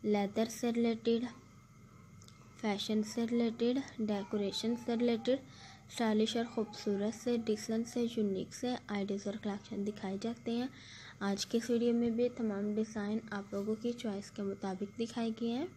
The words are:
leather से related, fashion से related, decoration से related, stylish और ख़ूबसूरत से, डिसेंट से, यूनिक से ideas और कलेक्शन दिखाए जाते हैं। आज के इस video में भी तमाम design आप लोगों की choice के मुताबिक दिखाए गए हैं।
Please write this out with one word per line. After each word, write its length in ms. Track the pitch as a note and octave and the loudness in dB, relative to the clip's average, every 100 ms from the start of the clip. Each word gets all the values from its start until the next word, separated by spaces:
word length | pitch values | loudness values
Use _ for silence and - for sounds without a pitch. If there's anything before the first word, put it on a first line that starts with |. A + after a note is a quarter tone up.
| G#3+ | 4
leather 400 | G#3 G3 G3+ A3+ | 4 2 2 0
से 220 | - A#3+ | 0 0
related, 540 | A#3 A#3 A3+ A#3 A#3 A#3+ - - - - - - - - - - - - - | 2 2 2 2 2 0 -8 -20 -20 -20 -20 -20 -20 -20 -20 -20 -20 -20 -6
fashion 400 | G#3+ G3+ - G#3+ | -2 0 2 0
से 220 | G#3+ - A#3 | 2 0 0
related, 560 | A#3+ A#3 A3+ A#3 B3+ C4+ - | 2 2 2 2 2 -2 -4
decoration 760 | G#3+ G3+ G3+ G#3+ G3 - A3+ A#3 | 0 0 0 0 0 0 0 0
से 180 | - A#3 | 0 2
related, 440 | A#3+ A3+ A#3 C4+ - - - - - | 4 4 2 2 0 -18 -18 -20 -14
stylish 460 | - A3+ G#3+ A3 A#3+ | 0 4 6 4 2
और 80 | A#3+ | -2
ख़ूबसूरत 680 | - G#3+ - - G3 G#3 | -2 -4 -2 0 2 0
से, 240 | A3+ - A#3+ | -2 0 0
डिसेंट 460 | A3+ G#3+ - A3+ A#3 | 2 0 2 0 0
से, 160 | B3 | 0
यूनिक 500 | A#3 A#3 G#3 F#3+ - | 0 2 2 2 -4
से 220 | - B3 B3 - | -4 -2 -2 -2
ideas 380 | G3+ G3 G3 G3+ | -2 0 -2 -2
और 80 | G#3+ | -4
कलेक्शन 460 | G#3+ G3+ - G3+ | -4 -4 -6 -4
दिखाए 340 | G3+ G#3+ G3 G3 | -4 -2 -4 -2
जाते 320 | A3+ A#3 - | -4 -4 -2
हैं। 180 | A#3 C4 - - - - - | -2 -2 -6 -18 -18 -18 -4
आज 220 | G3+ G3 - | 0 0 2
के 120 | A#3 | 0
इस 120 | A#3 | 4
video 240 | A#3 A#3+ | 4 6
में 220 | A#3 A#3 A3+ | 4 4 4
भी 120 | A#3+ | 2
तमाम 420 | A#3+ A3+ G3+ G#3 G#3 | 2 0 0 0 2
design 460 | A3 G#3+ G3+ A3 - | 0 -2 0 -2 -2
आप 200 | G3+ G3 | -6 -4
लोगों 220 | G3 G3+ A3 | -4 0 0
की 180 | A#3+ | 0
choice 360 | A#3+ A3+ G3 G3+ | -2 -2 -4 -6
के 140 | - | -4
मुताबिक 520 | G3+ G3 G3 F#3 G3+ - | -4 -2 -4 -4 -6 -4
दिखाए 340 | A#3 - A3+ | -4 0 -2
गए 160 | A3 A#3 | 0 0
हैं। 180 | A#3+ F4 | 0 -2